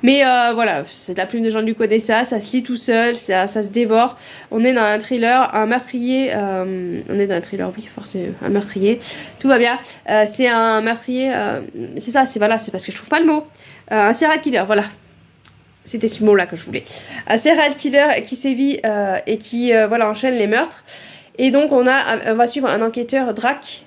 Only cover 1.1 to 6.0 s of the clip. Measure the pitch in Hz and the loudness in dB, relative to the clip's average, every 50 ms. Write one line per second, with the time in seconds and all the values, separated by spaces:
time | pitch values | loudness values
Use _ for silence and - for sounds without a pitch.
1.1 | 180 175 190 190 - 233 226 226 214 220 220 220 226 - 233 208 208 226 220 - | -4 -4 -4 -4 -2 -2 -2 0 0 0 -2 -2 -2 -2 0 2 2 0 2 2
2.1 | 220 220 247 240 254 214 202 - - 254 240 - 247 226 - - 233 226 233 240 | 0 0 2 0 -4 -6 -4 -2 -4 -4 -2 -2 -8 -6 -2 0 0 2 2 0
3.1 | 240 226 - - 190 185 185 202 202 220 208 196 202 233 240 214 220 226 240 262 | -2 -4 -4 -2 0 0 0 0 -2 -4 -4 -2 -2 -2 0 2 4 2 2 2
4.1 | - - - - - - - - - 226 226 254 262 240 220 208 208 214 214 - | -2 -8 -20 -20 -20 -20 -16 -6 -2 0 2 2 2 2 2 2 0 -2 -2 -4
5.1 | 262 240 226 226 247 262 247 - - 214 214 220 233 254 254 - - 247 | -2 0 2 2 4 4 2 2 0 0 0 0 0 -2 -4 -6 -8 -6